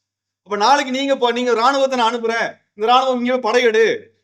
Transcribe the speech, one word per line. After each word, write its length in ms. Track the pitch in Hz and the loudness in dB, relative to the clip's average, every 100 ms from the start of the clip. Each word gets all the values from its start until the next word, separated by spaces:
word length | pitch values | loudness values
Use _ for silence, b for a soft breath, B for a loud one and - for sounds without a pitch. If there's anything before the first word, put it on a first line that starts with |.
| _ _ _ _ 185 | _ _ _ _ -8
அப்ப 80 | 202 | 0
நாளைக்கு 360 | 220 285 262 | 2 2 0
நீங்க 200 | 254 277 269 | -4 -2 0
ப-, 160 | 240 233 | 0 -2
நீங்க 160 | 247 | -2
ராணுவத்தை 420 | 226 247 277 269 254 | 0 0 0 0 0
நான் 120 | 226 | -2
அனுப்புறேன், 380 | 233 226 226 180 - _ | -2 -4 -4 -4 -8 _
இந்த 140 | - 220 | -6 2
ராணுவம் 320 | 247 262 247 | 2 2 -2
இங்க 120 | 240 | -2
போய் 120 | 254 220 | -2 0
படையெடு, 380 | 247 240 220 220 143 - _ | 0 2 2 2 0 -10 _